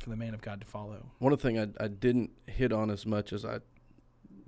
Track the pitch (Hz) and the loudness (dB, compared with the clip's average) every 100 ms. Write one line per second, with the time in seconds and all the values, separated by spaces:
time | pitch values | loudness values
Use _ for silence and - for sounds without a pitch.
0 | - 110 117 107 110 101 107 104 104 107 | -6 -6 -6 -6 -8 -10 -10 -10 -10 -12
1 | - - 123 143 135 113 107 - 110 101 | -14 0 4 6 4 2 0 -2 -4 0
2 | 127 120 110 - - - 127 110 107 101 | 4 4 2 -4 -6 0 2 2 0 -2
3 | 110 104 104 104 107 117 - - - - | 0 0 0 -4 -4 -8 -8 -20 -20 -20
4 | - _ - - | -20 _ -20 -20